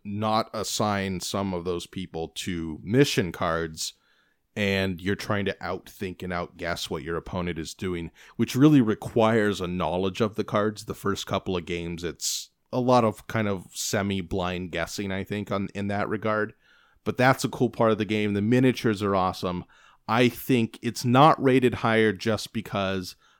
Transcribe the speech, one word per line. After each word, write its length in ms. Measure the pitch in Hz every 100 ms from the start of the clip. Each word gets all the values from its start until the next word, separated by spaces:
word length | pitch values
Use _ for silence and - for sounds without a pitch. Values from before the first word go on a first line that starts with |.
not 460 | 104 101 110 110 110
assign 640 | 113 98 - 107 101 95 92
some 340 | - 101 98
of 100 | 90 87
those 200 | 87 -
people 420 | - 90 82 82
to 500 | - - 85 82 76
mission 480 | - 120 143 - 92
cards, 640 | - 90 82 82 80 - - _ _ _ _ _ -
and 460 | 101 98 95 87
you're 140 | 90 101
trying 300 | - 104 98
to 120 | 90
outthink 640 | 90 92 - - 95 90
and 80 | 90
outguess 560 | 87 87 - 85 87 -
what 140 | 82
your 140 | 71 85
opponent 420 | - 92 87 82
is 140 | 76
doing, 380 | - 95 87 82 - - -
which 180 | 113 120
really 260 | 147 147
requires 800 | 110 104 - 120 110 113 104 92
a 60 | 90
knowledge 540 | 90 80 87 98 92
of 140 | 110 107
the 80 |
cards. 420 | 101 110 107 107 -
The 80 |
first 320 | - 98 95 -
couple 280 | 98 - 92
of 80 | 80
games, 380 | 87 85 85
it's 460 | 85 76 - - - _ _
a 60 | 127
lot 240 | 123 123
of 240 | 113 107 -
kind 200 | 113 104
of 160 | 98 -
semi-blind 1000 | - - 107 98 98 85 98 90 90 92
guessing, 400 | 82 82 - 98
I 120 | 95 95
think, 260 | 104 98
on, 160 | 101 98 101
in 120 | 101
that 200 | 101 -
regard. 460 | 101 107 107 107 - _ _ _ _
But 140 | - -
that's 260 | 127 131
a 60 | 123
cool 200 | - 120
part 220 | - 113
of 60 | 107
the 80 | 104
game. 280 | 107 104
The 80 | 101
miniatures 600 | 104 123 131 113 120 101
are 120 | 104 98
awesome. 500 | 92 90 95 90 - _ _ _ -
I 220 | 113 123
think 500 | - - 127 113 -
it's 220 | 117 104
not 380 | 123 123 156 -
rated 340 | 135 127 123 110
higher 380 | 117 110 110
just 400 | 92 113 107 -
because 640 | 113 95 101 95 95 90 - _ _